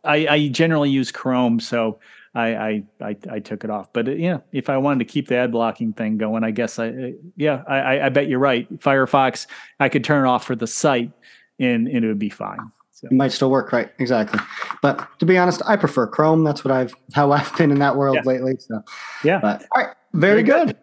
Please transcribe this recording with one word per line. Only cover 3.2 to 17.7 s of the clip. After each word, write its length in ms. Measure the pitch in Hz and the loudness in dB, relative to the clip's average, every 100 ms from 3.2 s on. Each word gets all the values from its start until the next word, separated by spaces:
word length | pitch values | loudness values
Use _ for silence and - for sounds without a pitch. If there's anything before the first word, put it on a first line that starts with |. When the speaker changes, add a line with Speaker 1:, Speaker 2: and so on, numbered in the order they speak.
| - | -10
Speaker 1:
I 100 | 107 | -12
took 240 | 104 104 | -10 -10
it 60 | 110 | -8
off. 220 | 104 90 | -8 -6
But, 160 | 120 117 | -6 -4
uh, 40 | |
yeah, 260 | 143 170 156 _ | -2 -4 -4 _
if 160 | 135 - | -6 -2
I 80 | 135 | 0
wanted 220 | 143 135 113 | 0 0 -2
to 60 | |
keep 160 | 147 135 | -4 -2
the 80 | 123 | 0
ad 160 | 123 | 0
blocking 420 | 113 113 - 113 | 0 -2 -2 -6
thing 240 | 104 110 107 | -4 -4 -2
going, 260 | 107 113 | -2 -2
I 80 | 113 | -2
guess 280 | 107 113 - | -2 -4 -4
I, 80 | 113 | -8
uh, 200 | 123 127 - 170 - | -8 -12 -12 -20 -4
yeah, 280 | 151 135 143 | -2 -2 -4
I, 100 | 135 | -2
I, 260 | 131 135 135 | 0 0 0
I 40 | |
bet 180 | 135 143 | 0 0
you're 120 | 127 | 0
right. 320 | 139 123 - - | 2 0 -4 -4
Firefox, 680 | 143 135 131 139 131 - - - - _ | 0 2 2 2 2 -2 -14 -18 -20 _
I 100 | 139 | 0
could 140 | 143 | 0
turn 220 | - 147 131 | 2 2 2
it 40 | |
off 160 | 123 - | 0 -2
for 100 | 120 | -6
the 120 | 113 | -6
site 440 | - 156 127 120 _ _ - _ - | 0 0 0 -2 _ _ -20 _ -2
and, 280 | 127 117 123 | 0 0 0
and 180 | 135 113 | 0 0
it 20 | |
would 100 | 104 | -2
be 100 | 104 | -4
fine. 300 | - - 98 - _ _ | -6 -10 -10 -16 _ _
So. 160 | _ - | _ 0
Speaker 2:
It 20 | |
might 180 | 127 135 | 2 2
still 180 | - 135 | 2 2
work, 200 | 131 - | 2 0
right? 160 | 123 - - | -2 -2 -6
Exactly. 400 | 127 120 107 107 - - - - | -2 0 0 -4 -8 -14 -12 -2
But 240 | - - - _ | -2 -2 -10 _
to 60 | 170 | 2
be 120 | 185 | 4
honest, 240 | 180 - - | 4 0 0
I 80 | 208 | 2
prefer 320 | 160 - 113 | 2 0 -2
Chrome. 360 | - 156 160 | 2 4 4
That's 200 | 156 143 | 2 0
what 80 | 135 | -2
I've, 220 | 131 127 - - | 0 -2 -8 -4
how 180 | 147 143 | 2 4
I've 200 | 143 - - | 2 0 0
been 120 | 156 | 2